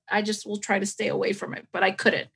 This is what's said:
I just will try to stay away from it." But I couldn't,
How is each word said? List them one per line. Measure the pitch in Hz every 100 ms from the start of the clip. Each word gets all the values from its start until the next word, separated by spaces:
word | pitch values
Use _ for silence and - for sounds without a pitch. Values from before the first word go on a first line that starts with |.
| -
I | 208
just | 208 214 -
will | 208
try | - 196
to | 196
stay | - 214
away | - 190
from | 196 - -
it." | -
But | 180
I | 190
couldn't, | 196 - 170 -